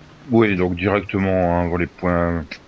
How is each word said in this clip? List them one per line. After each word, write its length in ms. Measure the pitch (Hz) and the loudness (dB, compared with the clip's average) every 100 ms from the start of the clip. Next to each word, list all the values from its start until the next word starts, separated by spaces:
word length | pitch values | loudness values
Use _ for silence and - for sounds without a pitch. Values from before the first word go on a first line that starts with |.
| - - - | -20 -18 0
Oui, 260 | 113 107 95 | 2 4 2
donc 180 | 90 87 | -2 -2
directement, 840 | 95 101 98 101 95 92 90 87 | 0 0 -2 -2 0 0 2 0
hein, 80 | 87 | 0
pour 80 | 87 | -2
les 100 | 87 | -4
points, 560 | - 90 87 85 85 78 - | -4 -2 0 0 -2 -8 -14